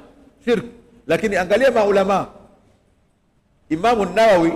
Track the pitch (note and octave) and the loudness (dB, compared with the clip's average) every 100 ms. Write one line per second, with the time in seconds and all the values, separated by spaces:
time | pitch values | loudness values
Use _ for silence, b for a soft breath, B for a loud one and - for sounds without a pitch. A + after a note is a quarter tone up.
0 | - _ _ _ A#3 A3 - - _ _ | -18 _ _ _ -4 -4 -4 -16 _ _
1 | - D#3+ A3 F#3 F3+ G#3 C4+ A#3 G3+ G3 | -6 -4 -2 -4 -2 0 2 2 0 0
2 | F#3+ F#3+ C3+ - - _ _ _ _ _ | 0 -2 -4 -14 -20 _ _ _ _ _
3 | _ _ _ _ _ _ - D#3+ A3+ A3+ | _ _ _ _ _ _ -10 -2 0 0
4 | F#3 F#3+ E4+ F3 E3 | -2 2 4 4 2